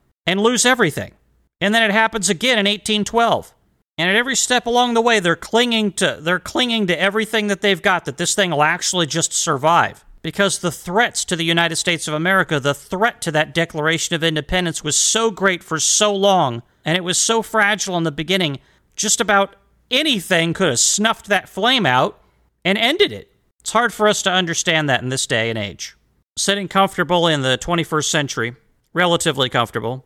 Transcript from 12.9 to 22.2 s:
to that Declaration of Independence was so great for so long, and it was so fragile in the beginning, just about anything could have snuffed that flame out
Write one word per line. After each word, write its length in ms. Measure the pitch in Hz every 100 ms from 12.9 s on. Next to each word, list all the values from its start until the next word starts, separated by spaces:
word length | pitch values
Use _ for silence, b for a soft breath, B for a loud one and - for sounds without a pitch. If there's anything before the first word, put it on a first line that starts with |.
| 185 233 -
to 100 | 165
that 200 | 151 156
Declaration 600 | 165 - 160 156 165 - 170
of 80 |
Independence 600 | 165 156 - 180 175 -
was 140 | 151 -
so 320 | - 220 226
great 340 | 185 190 175
for 160 | - 156
so 320 | - - 208
long, 520 | 196 202 185 135 117 - _
and 140 | 156 180
it 60 |
was 160 | 180 175
so 240 | - 233
fragile 540 | 208 220 202 208 196 175
in 60 |
the 80 | 165
beginning, 460 | 147 160 190 160 135 b b b -
just 260 | 208 -
about 360 | 208 202 196 - _ _ -
anything 600 | 254 311 220 - 170 165
could 160 | 160 180
have 120 | 120
snuffed 480 | - - 226 220 -
that 200 | 190 -
flame 380 | - 226 262 147
out 340 | 127 160 -